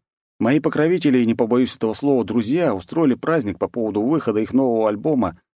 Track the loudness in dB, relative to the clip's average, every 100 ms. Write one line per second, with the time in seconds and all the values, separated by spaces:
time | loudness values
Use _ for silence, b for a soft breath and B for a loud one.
0 | _ _ _ _ 0 2 0 0 0 2
1 | 2 4 2 0 2 2 0 -2 -4 -2
2 | 0 0 0 -2 -2 0 0 -2 -4 0
3 | 0 0 -2 -2 -2 -4 -4 -4 -4 -2
4 | 0 0 0 -2 0 0 2 2 0 0
5 | -2 0 0 -4 _ _